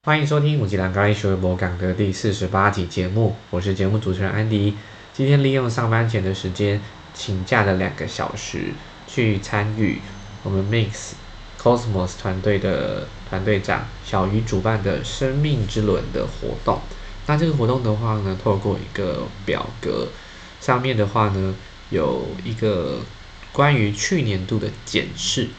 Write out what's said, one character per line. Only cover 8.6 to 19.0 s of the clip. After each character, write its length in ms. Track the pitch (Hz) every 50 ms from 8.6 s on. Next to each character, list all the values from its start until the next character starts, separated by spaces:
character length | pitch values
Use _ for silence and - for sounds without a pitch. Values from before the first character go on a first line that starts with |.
| - - - - - - - - - -
去 320 | - - 117 110 104 95
参 360 | - - - 104 104 107 107
与 220 | 110 107 - 55 - - - - - - - - - -
我 60 | 98
们 140 | 98 95 95
Mix 480 | 101 113 117 110 101 107 - - - - - - - - - - - - -
Cosmos 560 | - 120 123 120 117 113 101 95 90 90 - -
团 200 | - 101 95 95
队 200 | 92 - 101 95
的 480 | 101 98 87 71 - - - 50 - - - - - -
团 160 | 95 92 95
队 140 | 110 104 98
长 300 | 101 - 92 - - - - - -
小 240 | - - 98 92 95
鱼 120 | 101 110
主 180 | 113 - 107 95
办 200 | 90 110 113 104
的 220 | 95 98 82 71
生 360 | - - - - 139 131 135 143
命 280 | 151 151 143 117 104
之 160 | - - 110
轮 220 | 107 101 90 - - -
的 120 | - 65 52
活 320 | 50 - - 55 58 - - -
动。 160 | - - - - - - - - - - - -
那 100 | - 151
这 80 | 147 170
个 80 | 165 147
活 120 | 135 117
动 160 | 113 127 131
的 100 | 123 110 107
话 180 | 104 117 113 107 107
呢， 180 | 98 98 92 92
透 160 | - 113 101
过 220 | 98 - 104 92 80
一 180 | - - -
个 300 | -